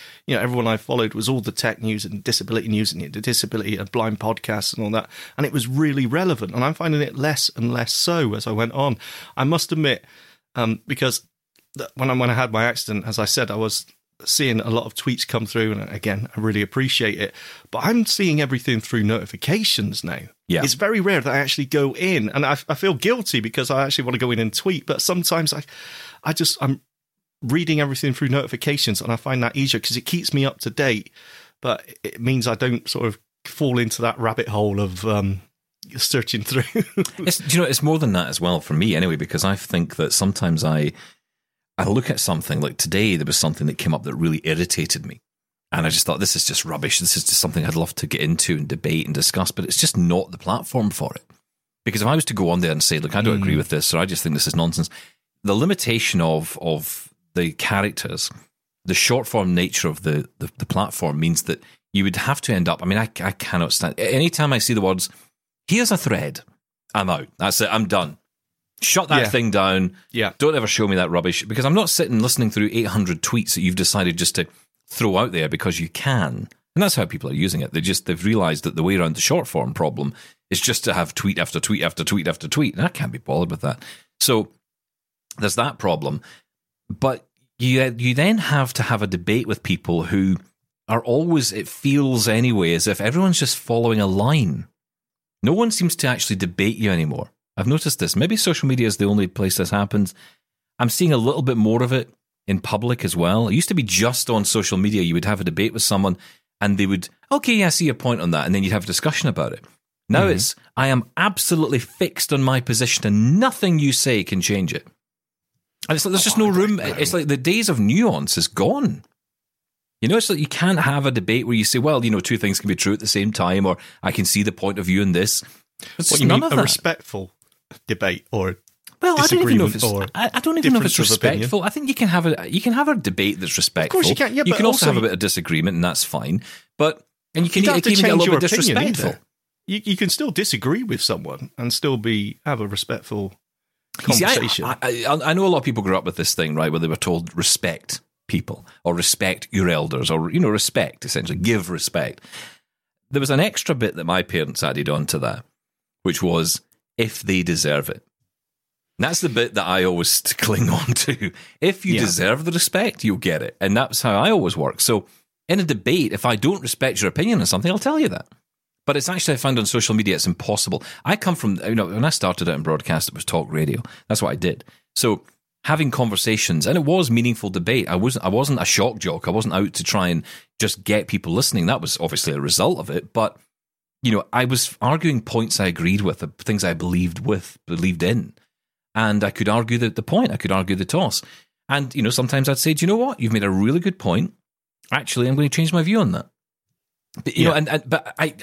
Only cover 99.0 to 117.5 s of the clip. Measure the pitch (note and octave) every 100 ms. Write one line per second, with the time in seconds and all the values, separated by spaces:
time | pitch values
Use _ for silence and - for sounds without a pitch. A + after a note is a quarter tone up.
99 | G2+ G#2 F#2 - F#2+ - F2 G2+ G2+ G#2
100 | F#2+ - - _ _ _ _ - A#2+ -
101 | F3 C3 A#2 C#3+ C3 A#2 G#2+ A#2 B2 C3
102 | B2 _ _ _ - F#2+ - G#2 A#2+ B2
103 | F#2 E2+ E2+ G#2+ A#2 A#2+ - F#3 G#2+ F#2
104 | A2+ B2 - A2+ G2 A2+ F#2 F#2+ G#2 G#2+
105 | F2 E2+ F#2+ G2+ F2+ E2 A#2 A2+ - G2
106 | G2 F2+ - - _ _ G#2 G2 G2 F#2+
107 | - - _ C#4+ B3+ A3 F3+ - D#3 A#2+
108 | B2+ A#2 E2+ D#2+ C#2+ G2 F#2 G#2+ F2+ F2
109 | D#3 - C#3 F2 C2+ - - _ _ _
110 | - C3+ F#3+ G2 - - _ - C3+ B2+
111 | - - G3+ F#3+ - E3 D#3 C3+ - -
112 | F3+ - - C#3 C3 C3 B2 A2+ B2 -
113 | G#2+ G#2 A#2 F3 B3+ - F#3+ D#3+ C#3+ B2+
114 | C#3 A2 F2+ F#2+ F2 G2+ F2+ - - _
115 | _ _ _ _ _ _ _ _ - D#3
116 | G3 F#3 G#3 A3 G#3+ F#3 G#3 G3 B2+ -
117 | D3+ F3+ D3 C#3 C#3